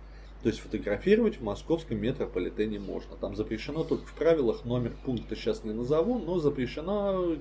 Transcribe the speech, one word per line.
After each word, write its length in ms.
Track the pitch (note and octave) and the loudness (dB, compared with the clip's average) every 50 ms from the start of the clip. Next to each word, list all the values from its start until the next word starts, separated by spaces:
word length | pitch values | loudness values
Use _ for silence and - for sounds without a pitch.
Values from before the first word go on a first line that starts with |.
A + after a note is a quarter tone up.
| - - - - - - - - | -18 -18 -18 -18 -18 -18 -16 0
То 80 | - A#2 | 0 0
есть 120 | G2+ - | 0 0
фотографировать 760 | - - - G#2 - G2+ G2+ G#2 - F#3+ G#3 A3 A#3+ G#3 - - | -4 -6 -6 -4 -2 0 -2 0 6 6 6 6 6 4 2 0
в 40 | A#2+ | -4
московском 560 | G#2 G2+ - - - D#3+ D#3+ - - A#2 G#2 | -4 -4 -4 0 0 0 0 0 -4 -4 0
метрополитене 800 | G2+ A#2 C#3+ - A2 F2+ - F#2 F2+ F2 - - G#2+ A2 G#2+ G2+ | 0 0 0 0 -2 -2 -2 -2 -2 -2 0 0 -2 0 0 -4
можно. 380 | G2 F#2 F2+ F#2 - - - - | -6 -6 -6 -8 -8 -10 -8 -6
Там 180 | F#2 G2 G2+ | -6 -6 -2
запрещено 480 | F#2+ G#2+ - A2+ G#2+ - C#3+ C#3+ D#3+ D#3 | -2 -2 -2 -2 -4 -4 -4 -2 -2 0
только 240 | D3+ C#3 - - - | 0 0 -2 -2 -8
в 80 | - | -6
правилах, 500 | - D3 D#3+ E3 D#3+ C3 A2 G#2 - - | 2 4 4 6 6 6 2 2 0 -2
номер 320 | A#2+ A#2+ B2 A#2+ A2+ - - - | -2 0 0 0 -2 -4 -4 -4
пункта 320 | C#3 B2+ A2 - - A2 | -2 -2 -2 -2 -4 -8
щас 280 | - - A2 G#2+ - - | -4 0 -2 -2 0 -2
не 100 | G#2+ G#2+ | -4 -4
назову, 460 | A2+ B2 B2 D3 D#3 E3+ A3 B3+ A#3+ | -4 0 2 4 4 4 4 2 0
но 200 | E3+ D#3 F3+ F3+ | 0 0 0 2
запрещена 960 | D3+ C#3+ C#3 C3 B2+ A#2+ - D#3 D#3 F3+ G3+ G#3 G3+ G3+ F#3+ F#3 F3+ F3 E3 D3 | 4 2 2 2 -2 -2 -2 -4 -2 0 0 0 2 2 2 2 2 0 0 -2